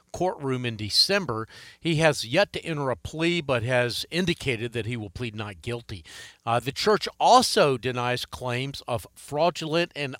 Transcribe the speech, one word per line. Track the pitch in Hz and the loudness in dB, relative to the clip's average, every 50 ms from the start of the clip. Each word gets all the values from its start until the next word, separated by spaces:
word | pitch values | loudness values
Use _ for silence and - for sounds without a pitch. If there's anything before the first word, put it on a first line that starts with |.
| _ _ | _ _
courtroom | - - 175 185 - - 143 135 127 127 123 | -6 -2 -2 -2 -2 -2 -2 -2 -2 0 -2
in | 120 113 | -2 -4
December. | 104 110 101 - - - - 196 202 185 131 113 110 113 - - - - - - - | -4 -4 -2 2 2 2 4 2 2 0 0 -2 -4 -6 -8 -12 -18 -20 -20 -18 -6
He | - 165 165 | -2 0 2
has | 147 165 156 135 - - | 4 4 4 4 2 -2
yet | 110 127 170 208 - - | 0 2 2 2 2 0
to | 175 - | -6 -6
enter | 160 160 143 139 135 | -6 -4 -4 -2 -2
a | 117 | -2
plea, | - - - - 156 165 170 175 170 151 | -4 -6 -8 -4 0 0 2 2 0 0
but | 135 131 120 113 | 0 0 0 0
has | 123 131 123 123 120 107 - - - | 2 2 2 2 2 -2 -4 -8 -4
indicated | - 170 190 165 165 - - 151 123 104 117 120 113 | -4 -2 0 0 -2 -2 -2 -2 -2 -2 -2 -4 -4
that | 120 107 | -4 -4
he | 113 123 | -4 -4
will | 117 107 101 | -6 -6 -8
plead | - - 127 117 104 | -8 -8 -8 -6 -6
not | 107 107 104 101 82 | -6 -8 -8 -10 -10
guilty. | - 120 117 120 117 - 107 87 82 - - - - - - _ _ | -8 -8 -8 -8 -8 -10 -14 -14 -14 -16 -18 -18 -18 -20 -20 _ _
Uh, | 117 117 120 | 0 0 0
the | 113 131 - | 0 -2 -4
church | - - 208 214 180 - - - - | 0 2 2 2 2 2 -2 -4 0
also | 147 180 226 254 240 - - 220 175 143 135 | 6 8 8 8 8 6 4 4 4 4 4
denies | 120 107 131 120 123 120 123 123 123 - | 2 0 -2 -2 -2 0 0 0 -2 -4
claims | - - - 127 127 120 123 131 139 135 - - - | -8 -12 -8 -6 -4 -4 -2 -4 -6 -8 -10 -6 -4
of | 123 107 - - _ | -4 -4 -6 -8 _
fraudulent | - - - 143 147 160 180 165 - 165 147 151 170 175 170 - | -20 -14 -6 -2 0 2 2 2 0 -4 -2 0 0 0 -2 -4
and | 143 143 131 135 - | -6 -8 -6 -8 -8